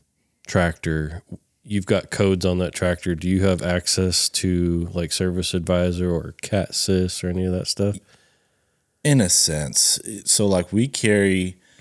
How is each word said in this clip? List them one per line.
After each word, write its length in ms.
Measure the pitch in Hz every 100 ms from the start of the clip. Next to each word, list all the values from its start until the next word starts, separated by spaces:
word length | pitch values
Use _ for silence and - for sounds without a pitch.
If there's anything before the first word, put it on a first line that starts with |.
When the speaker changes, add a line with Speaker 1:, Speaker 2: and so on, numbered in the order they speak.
| _ _ _ _ -
Speaker 1:
tractor. 760 | 95 85 - 82 78 76 85 - - _ _
You've 220 | - 101 92
got 240 | 98 -
codes 340 | - 98 95 92
on 140 | 90
that 140 | 90
tractor. 420 | - 90 85 92 82
Do 120 | 87
you 160 | 95
have 200 | 95 90
access 680 | 90 87 - - 92 85 -
to, 600 | - 95 90 87 85 87
like, 180 | 87 82
Service 420 | - 92 90 87 92
Advisor 560 | 82 90 90 87 90
or 220 | 82 78 -
cat 300 | - 101 -
sys 500 | - - 92 90 -
or 60 | 90
any 160 | 90 92
of 80 |
that 140 | 90 -
stuff? 300 | - 101 101 - _ _ _ _ _ _ _ _ _
Speaker 2:
In 160 | 147 139
a 80 | 92
sense. 680 | - - 76 71 - - - - 101 -
So, 220 | - 104
like, 240 | 92 87
we 140 | 104 135
carry 680 | - 110 104 98 92 92 - _ _